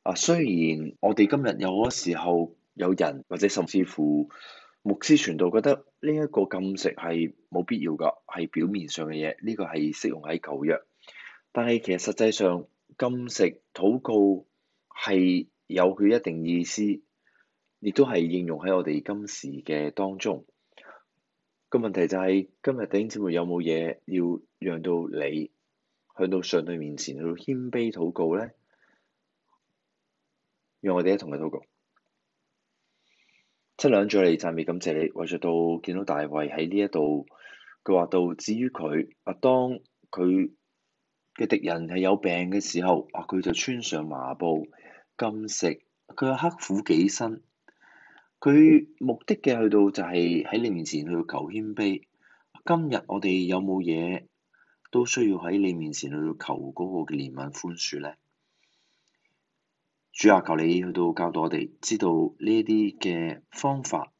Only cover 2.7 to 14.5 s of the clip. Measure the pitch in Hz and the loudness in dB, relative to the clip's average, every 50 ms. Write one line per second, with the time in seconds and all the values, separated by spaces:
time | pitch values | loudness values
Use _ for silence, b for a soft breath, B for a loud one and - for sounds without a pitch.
2.7 | _ - - 90 95 92 90 78 71 - - _ 92 90 101 98 - 98 87 - | _ -2 0 0 2 2 0 -2 -2 -8 -10 _ -2 0 0 2 2 0 -4 0
3.7 | - 95 92 - - - 76 73 73 73 71 B B B B B B B B B | 0 0 0 0 -2 -2 0 2 2 0 0 B B B B B B B B B
4.7 | B B _ 101 98 - - - 151 143 - 147 131 - 90 90 98 113 110 143 | B B _ -4 -4 -2 4 4 4 4 4 -2 0 2 2 2 2 2 4 4
5.7 | 139 - - _ _ _ - 151 151 156 151 147 - 113 98 - - 92 95 95 | 2 0 -2 _ _ _ -2 -2 0 0 -2 0 2 0 0 2 -2 -4 -4 -4
6.7 | 95 95 - 87 - - 82 82 82 85 85 80 - _ _ _ - 90 90 - | -4 -2 -4 -4 -4 -4 -6 -4 0 0 -2 -2 -4 _ _ _ -4 -4 -2 -2
7.7 | 120 95 73 85 78 78 80 - - - _ - - 87 85 78 - 82 80 92 | -4 -2 -2 -4 -2 0 0 -2 -2 -2 _ -12 -8 -6 -6 -4 -2 -2 0 0
8.7 | 104 98 80 73 - - 80 78 78 78 78 78 - - - 110 113 107 95 78 | -2 -4 -6 -8 -8 -8 -6 -6 -6 -4 -4 -6 -6 -6 -6 -6 -4 -4 -6 -6
9.7 | 82 76 76 78 76 - - 78 67 80 73 76 82 82 - 78 73 69 71 80 | -2 -2 -2 -2 -4 -4 -4 -4 -4 -4 -6 -6 -6 -6 -6 -8 -6 -4 0 0
10.7 | 80 - _ _ B B B B B B B B B B B B _ 123 117 120 | 0 -2 _ _ B B B B B B B B B B B B _ -2 0 2
11.7 | 117 113 - - 90 90 - 110 98 - 110 113 107 - 104 92 87 87 87 _ | 0 0 0 -2 -2 -2 -2 -4 0 2 2 2 4 4 2 2 2 0 -6 _
12.7 | _ _ _ _ - - 131 123 127 123 123 120 - - 98 82 - - _ _ | _ _ _ _ -6 -4 -2 -2 -2 -4 -6 -8 0 2 2 0 0 -6 _ _
13.7 | _ - 92 101 120 127 131 - 110 104 101 98 95 90 - _ | _ 2 2 2 2 2 -2 2 4 6 6 6 4 0 -4 _